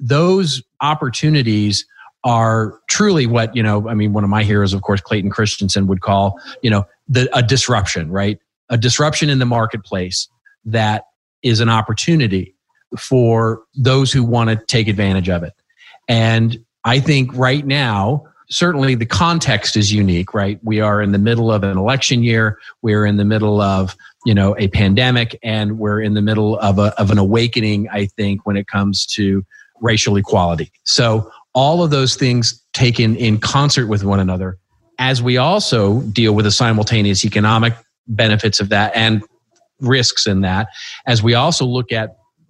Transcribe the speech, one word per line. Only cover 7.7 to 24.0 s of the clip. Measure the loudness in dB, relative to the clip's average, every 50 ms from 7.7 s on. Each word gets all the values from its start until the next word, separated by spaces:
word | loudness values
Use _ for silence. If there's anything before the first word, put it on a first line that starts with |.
| 0 0 -2 -2 -4 -6 -6 -6
right? | -4 -4 -2 -2 -4 -6 _ _ _ _ _ -4
A | -2 0
disruption | 0 0 0 0 0 0 0 0 0 0
in | 0 2
the | 0
marketplace | 0 0 0 0 -2 -4 -8 -10 -8 -6 -6 -6 -4 -6 -8 -8 -10 _ _ _ _ _ _ -8
that | -4 -2 0 0 0 0 -2 -6 _ _ _ _ _ _ _ -2
is | 0 2 2
an | 2 2
opportunity | 2 0 0 -2 -4 -4 0 0 2 2 2 2 0 -2 -4 -6 _ _ _ _ _ _ _ _ -16 -14
for | -4 0 2 2 4 4 4 2 2 0 -2 -4 -8 _ _
those | -2 0 2 2 2 2 2
who | 2 0 0
want | 2 2 2 2 0
to | 0
take | -2 -2 -2 -2 0 0 0
advantage | 0 0 0 0 0 0 0 -2
of | -2 -2 -4
it. | -8 -12 _ _ _ _ _ -20 -20 -20 -12 _ -2
And | 0 2 2 2 2 2 2 0 -2 -4 -10 _ _ _ -2
I | 0 0 2
think | 2 2 2 2 0 -2 -2
right | -2 0 0 0 0 -2
now, | -2 -2 -2 -2 -2 -2 -2 0 0 -2 -4 -6 -10 _ _ _ -8
certainly | -4 -2 0 0 0 0 0 0 0
the | 0 -2
context | -2 0 0 2 2 0 0 0 0 -2 -2 -2 -2 0
is | 0 0 2 2
unique, | 2 2 2 2 0 -2 -2 -4
right? | -4 -2 -4 -4 -6 -6
We | -4 -2 0
are | 0 0 0 0 0
in | 0
the | 2 2
middle | 2 2 2 2 2 0
of | 0 0 0
an | 0 -2
election | 0 0 0 0 0 0 0 0 0 2
year. | 2 2 2 0 0 -2 -6 -12 -20 -14 _
We're | -2 0 0 2 2
in | 2 2
the | 2 2
middle | 2 0 0 0 0 0 0
of, | 0 0 0 -2 -2 -4 -6 -12